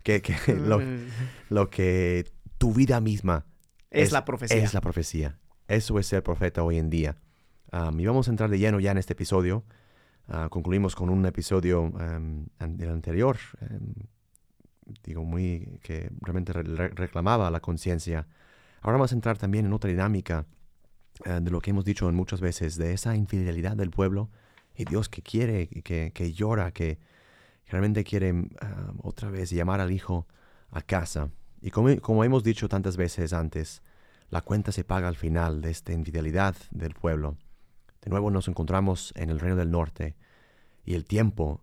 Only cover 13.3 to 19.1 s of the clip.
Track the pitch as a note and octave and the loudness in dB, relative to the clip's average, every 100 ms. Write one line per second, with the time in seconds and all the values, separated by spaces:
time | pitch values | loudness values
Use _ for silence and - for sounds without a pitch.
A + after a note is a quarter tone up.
13.3 | - - - G#2+ G#2 G#2 G#2+ G#2 _ _ | 0 -6 -14 -12 -10 -10 -12 -14 _ _
14.3 | _ _ _ _ _ - G#2+ - E2 E2 | _ _ _ _ _ -20 -16 -10 -8 -4
15.3 | E2+ F#2 E2+ - - - D#2+ E2+ - - | -2 -2 -2 -8 -14 -10 -8 -8 -8 -4
16.3 | F2+ F2+ E2+ E2 E2 F2+ F2+ F2+ F2 F#2 | -4 -2 -4 -4 -2 -4 -4 -4 -2 2
17.3 | A#2 F2+ E2 - E2 F#2 E2+ E2+ D#2+ D#2 | 2 2 -2 -4 -4 -2 -2 -2 -4 -6
18.3 | - - - _ - G#2+ B2+ B2+ | -14 -20 -20 _ -6 0 2 2